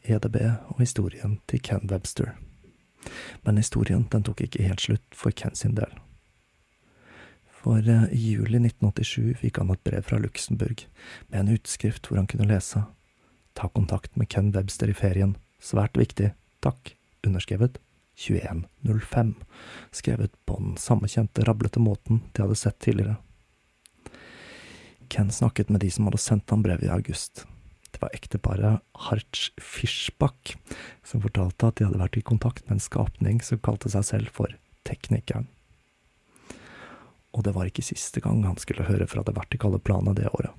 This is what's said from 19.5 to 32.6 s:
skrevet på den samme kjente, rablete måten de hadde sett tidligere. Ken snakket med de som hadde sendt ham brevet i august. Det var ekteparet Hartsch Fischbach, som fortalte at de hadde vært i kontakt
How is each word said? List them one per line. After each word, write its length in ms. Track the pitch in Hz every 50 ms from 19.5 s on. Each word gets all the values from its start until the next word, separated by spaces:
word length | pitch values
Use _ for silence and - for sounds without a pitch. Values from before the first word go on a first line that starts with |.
| - - - - - - - -
skrevet 400 | - - - - 120 113 107 101 _ _ _
på 120 | - - 98
den 180 | 98 98 92
samme 300 | - - - 120 104 101
kjente, 380 | 104 - 117 110 104 _ - 110
rablete 320 | 113 110 107 110 104 - 120
måten 420 | 117 107 101 - _ - 113 113 - -
de 100 | - -
hadde 140 | 98 98 110 -
sett 220 | - 107 - _
tidligere. 360 | - 120 107 101 101 104 107 - - _ - _ _ _ _ _ _ _ _ _ _ - _ _ _ - - - - - - - - - - - - - - - - - _ _ - -
Ken 220 | - - 104 98
snakket 400 | - - 123 117 - - 101 -
med 100 | 104 98
de 100 | 101 92
som 140 | - - 107
hadde 140 | 101 - 104
sendt 320 | - - 113 104 - -
ham 120 | 104 107
brevet 260 | 104 98 87 - - -
i 20 |
august. 560 | 85 98 104 - 80 - - - _ - - - - - - - - _ _ -
Det 80 | - -
var 80 | - - -
ekteparet 640 | - - - - 104 - - 95 95 104 107 107 - _ _ _ - -
Hartsch 460 | - 104 107 - _ - - - - _ -
Fischbach, 960 | - - - - - - - - - - - _ 143 139 - _ _ - - - _ - - - - - - _ _
som 180 | - - 110
fortalte 460 | 101 104 - 101 95 90 - - - 113
at 80 | -
de 80 | - 110
hadde 140 | 98 98 95
vært 180 | 90 90 - 113
i 80 | -
kontakt 400 | - 117 107 - 117 - -